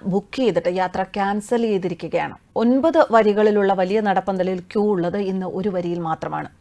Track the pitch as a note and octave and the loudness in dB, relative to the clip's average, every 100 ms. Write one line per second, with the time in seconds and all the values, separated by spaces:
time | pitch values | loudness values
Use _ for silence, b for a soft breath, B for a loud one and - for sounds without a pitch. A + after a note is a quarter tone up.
0 | G3 F#3+ G3 - B3 F3 F3 F#3 F#3 F#3+ | -2 -4 -2 -2 0 0 0 0 -2 -4
1 | F#3 G#3 G3 G#3 G#3 A#3+ A3+ G3 F3+ F3 | -4 -2 -2 -2 -2 0 0 0 -2 -6
2 | D#3+ E3+ D3+ - _ - A#3 C4 D#4+ D#4+ | -4 -4 -4 -10 _ 0 2 4 4 4
3 | - A3+ G#3+ G#3 G#3+ G#3 G3 F#3+ F#3 G#3+ | 4 4 4 4 4 4 2 2 0 0
4 | G#3 F#3 F#3 F#3+ F#3 F#3 F3+ G#3+ G#3 F#3+ | 0 0 0 -2 -2 -4 -4 -2 0 0
5 | F3 G3+ F#3+ F#3+ F#3+ F#3+ G3+ F#3 F3 F3 | 0 -2 -2 -4 -4 -4 -4 -4 -4 -4
6 | D#3+ D#3+ E3 D3+ C#3+ - | -4 -6 -6 -8 -10 -14